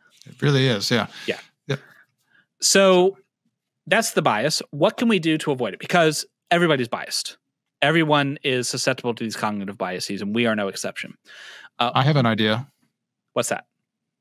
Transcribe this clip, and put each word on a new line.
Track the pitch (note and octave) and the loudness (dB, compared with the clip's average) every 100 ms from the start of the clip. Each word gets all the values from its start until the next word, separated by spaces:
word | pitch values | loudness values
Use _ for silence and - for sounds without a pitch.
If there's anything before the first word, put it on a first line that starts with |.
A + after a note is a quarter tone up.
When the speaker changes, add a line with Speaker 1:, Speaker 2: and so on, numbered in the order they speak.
| _ _ - | _ _ -20
Speaker 1:
It | - | -4
really | C#3 C#3 C3 | 2 2 2
is, | G#2+ G2 | 0 0
yeah. | A#2+ G2+ - - | 0 -2 -6 -8
Speaker 2:
Yeah. | - - _ - | -8 -10 _ -10
Speaker 1:
Yeah. | C3+ - _ _ _ _ _ _ _ | -10 -10 _ _ _ _ _ _ _
Speaker 2:
So | - G3 G3 F#3 F3+ F#3+ _ _ _ _ _ _ - | 2 6 6 6 4 0 _ _ _ _ _ _ 0
that's | G3 A3 | 0 2
the | - | 0
bias. | C#3 G#2+ C3+ - - | 0 0 0 -2 -6
What | D3+ F3 - | -2 0 2
can | A#3 | 0
we | G#3 | 2
do | D#3+ D#3 | 0 -2
to | - | -2
avoid | C3+ A#2 | -4 -4
it? | F#2 | -8
Because | - F3+ D#3+ D3+ - _ _ | -2 2 2 0 -8 _ _
everybody's | F3 E3+ C#3+ A#2 | 0 2 2 -2
biased. | F2 C#2+ - - - _ _ _ _ | -6 -8 -8 -8 -14 _ _ _ _
Everyone | C#3 D#3+ D#3 D3 C#3 C#3+ | 2 2 2 2 0 -2
is | C#3+ B2+ A#2+ | -2 -2 -2
susceptible | C3+ C3+ C3 B2 | -4 -2 -2 -4
to | A2+ | -6
these | A#2 G2+ | -6 -4
cognitive | A2 G#2 G2 G2+ | -4 -4 -8 -8
biases, | F#2 F#2 - G2+ | -8 -6 -8 -8
and | G2+ | -4
we | A2 A#2 | -2 0
are | G#2+ | 0
no | G2+ | -4
exception. | F2+ G2 - - - _ - - - - - | -6 -10 -10 -14 -18 _ -20 -20 -20 -20 -4
Uh, | A#2+ | -2
Speaker 1:
I | - | 2
have | C3 D3 | 2 4
an | A#2+ | 2
idea. | G#2+ A2 G#2+ C3+ _ _ _ _ _ _ | 2 2 0 -4 _ _ _ _ _ _
Speaker 2:
What's | - A#2 | -6 -4
that? | - - _ _ _ _ _ | -6 -8 _ _ _ _ _